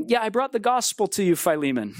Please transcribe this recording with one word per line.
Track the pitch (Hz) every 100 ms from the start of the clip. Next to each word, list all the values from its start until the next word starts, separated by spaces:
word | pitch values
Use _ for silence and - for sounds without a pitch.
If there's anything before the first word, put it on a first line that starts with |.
| 302
"Yeah, | 233
I | 220
brought | 233 269
the | 254
gospel | 233 254 - - 196
to | -
you, | 185 170
Philemon. | 180 151 143 127 104 -